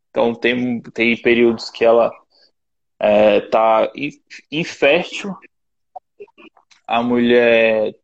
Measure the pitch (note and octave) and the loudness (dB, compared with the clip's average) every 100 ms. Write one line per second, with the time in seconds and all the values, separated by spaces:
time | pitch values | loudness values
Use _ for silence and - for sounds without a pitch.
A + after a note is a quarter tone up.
0 | _ - A#2 A#2 A#2 B2 B2 A#2 B2 - | _ -4 -2 -2 -4 -4 -4 -6 -10 -4
1 | A#2 A2+ B2 A#2 A#2+ A2+ - - A#2 A#2 | -2 0 0 2 2 0 -8 -2 2 2
2 | A2+ - _ _ _ _ _ _ _ - | 2 -4 _ _ _ _ _ _ _ -4
3 | G#2 G#2 G#2+ G#2 - A2+ A2 A2 - - | 0 2 4 2 0 0 2 2 0 -6
4 | C#3+ - _ - - D3 E3+ - C#3 D#3+ | -12 -12 _ -20 -12 -10 -8 -2 0 0
5 | F3 - G3+ F#3 - _ _ _ _ - | -2 -12 -14 -14 -20 _ _ _ _ -20
6 | _ - - _ - _ _ _ - A2+ | _ -20 -20 _ -20 _ _ _ -6 -4
7 | A#2+ A#2+ A#2+ A#2+ A#2+ A#2 A2+ A2 G#2+ - | -2 0 2 4 4 4 2 0 -2 -6